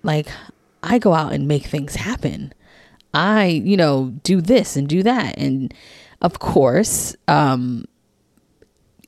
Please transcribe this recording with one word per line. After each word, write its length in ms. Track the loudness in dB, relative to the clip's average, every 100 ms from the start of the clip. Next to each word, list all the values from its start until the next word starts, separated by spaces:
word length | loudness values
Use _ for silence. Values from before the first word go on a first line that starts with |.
Like, 260 | -2 -2 -4 -14 -20 _ _ -12
I 160 | 0 2
go 160 | 4
out 180 | 2 0
and 160 | -2 0
make 160 | -2
things 300 | -2 -6 -6 -8
happen. 560 | -6 -4 -6 -6 -12 -16 _ _ _ _ -4
I, 320 | -2 2 2 2 0
you 140 | 2 2
know, 340 | 4 2 -2 -6
do 200 | 0 0
this 340 | 4 2 2 -4
and 100 | -2
do 160 | 0
that." 360 | 2 0 -4 -4
And 340 | -4 -2 -6 -10 -20 -20 -20 -4
of 200 | -4 -2
course, 760 | 0 4 4 2 0 -2 -6 -8 0
um, 600 | 2 2 0 -2 -6 -10 _ _ _ _ _ _ _ _ _ _ _